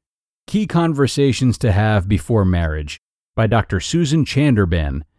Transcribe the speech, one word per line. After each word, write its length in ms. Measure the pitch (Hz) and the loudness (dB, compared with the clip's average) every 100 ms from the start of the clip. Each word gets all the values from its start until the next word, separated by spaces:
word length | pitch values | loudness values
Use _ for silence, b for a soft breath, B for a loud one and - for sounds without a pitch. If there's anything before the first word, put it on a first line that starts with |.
| _ _ _ _ - | _ _ _ _ -6
Key 180 | 208 208 | -4 0
Conversations 920 | 170 170 143 135 - 143 120 131 110 | 0 0 0 0 2 0 2 0 0
to 140 | 120 | 0
Have 340 | 95 107 107 92 | 2 2 0 0
Before 380 | 101 - 113 95 | -2 0 0 2
Marriage, 560 | 87 82 78 76 - _ _ _ - | 0 -2 -4 -10 -14 _ _ _ -2
by 100 | 110 | 0
Doctor 360 | 113 - 98 | 0 0 -4
Susan 440 | - 170 156 160 135 | -2 -2 0 0 0
Chanderban 760 | 156 151 113 95 85 73 69 - | 0 2 2 2 0 -2 -6 -10